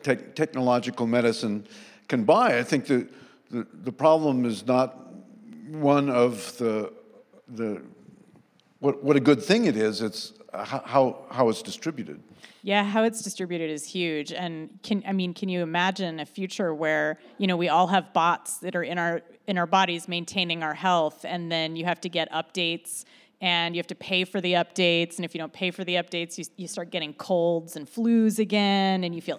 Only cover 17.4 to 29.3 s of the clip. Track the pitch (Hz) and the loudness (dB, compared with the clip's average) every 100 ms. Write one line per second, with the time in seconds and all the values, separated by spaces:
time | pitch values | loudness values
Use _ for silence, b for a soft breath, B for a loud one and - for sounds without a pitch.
17.4 | 185 175 175 160 180 196 190 170 165 170 | 0 0 2 4 4 2 2 2 2 2
18.4 | - - 180 175 147 175 170 170 - - | -4 -10 -6 -4 -4 -2 -2 -2 -8 -10
19.4 | 208 180 170 190 185 170 185 175 170 196 | -4 -2 2 4 4 0 -6 -6 -4 -4
20.4 | 175 165 156 147 185 175 156 - - 175 | -2 -2 -4 -2 2 4 2 -2 -8 -6
21.4 | 165 165 160 165 175 165 175 165 160 160 | -2 -2 -2 -2 -2 -2 -4 -4 -4 -4
22.4 | - 185 170 170 - - b b b _ | -6 -2 -2 -4 -8 -14 b b b _
23.4 | 185 170 170 170 170 190 - 185 185 202 | 0 0 0 -4 -6 -10 -4 -2 -2 -2
24.4 | 180 175 170 185 175 170 170 - 165 165 | 2 2 0 2 2 4 0 -4 -8 -8
25.4 | 160 - 185 170 180 175 175 170 170 - | -10 -6 -6 -4 -2 -2 -2 -6 -8 -10
26.4 | - - 170 - 175 180 151 147 - 180 | -14 -12 -12 -10 -8 -6 -6 -8 -2 2
27.4 | 170 170 165 156 143 233 233 233 220 220 | 2 0 -4 -12 -10 -2 2 4 4 2
28.4 | 214 208 202 196 190 190 175 170 - | 0 2 2 4 2 0 -2 -6 -6